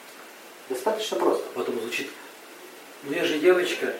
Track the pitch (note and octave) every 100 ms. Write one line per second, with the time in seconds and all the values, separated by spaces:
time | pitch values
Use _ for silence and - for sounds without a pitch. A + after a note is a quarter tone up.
0 | - - - - - - - C3 A3 G#3+
1 | - - - - - B2 B2 A#2 A#2 -
2 | C#3 - - - - - - - - -
3 | C#3 E3 D#3+ D3+ F3+ F3+ - - -